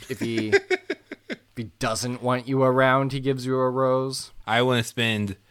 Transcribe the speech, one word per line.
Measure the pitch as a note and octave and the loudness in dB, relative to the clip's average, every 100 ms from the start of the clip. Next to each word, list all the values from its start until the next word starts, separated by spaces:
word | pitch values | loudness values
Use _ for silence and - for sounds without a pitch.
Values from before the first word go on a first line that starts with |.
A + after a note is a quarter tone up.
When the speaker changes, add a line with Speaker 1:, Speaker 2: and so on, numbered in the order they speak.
| - | -10
Speaker 1:
if | A#2 | -6
he, | A#2 A2+ G#2+ | -4 -2 2
Speaker 2:
<laughs> | G4 F#4+ F#4 - - - - - | 2 2 -6 -4 -12 -12 -18 -14
Speaker 1:
if | C4+ _ - | -14 _ -12
he | A2 - | -12 -6
doesn't | B2 G#2+ B2 B2 | -4 -2 -4 -4
want | A#2+ B2+ B2 | -2 -2 0
you | C3+ | 2
around, | C3 B2+ C3 C3 C3+ | 4 6 6 4 2
he | C#3 | -2
gives | C3 C3+ B2+ | -2 -2 0
you | C3 | 0
a | B2+ | 0
rose. | B2+ C3 C3 C3+ C3 - - - | 2 2 2 0 -6 -12 -12 -2
Speaker 2:
I | A2+ | 2
wanna | B2+ B2 | 2 2
spend | A#2 - A#2 G#2+ G#2 F#2+ _ | 0 -2 -2 0 -2 -6 _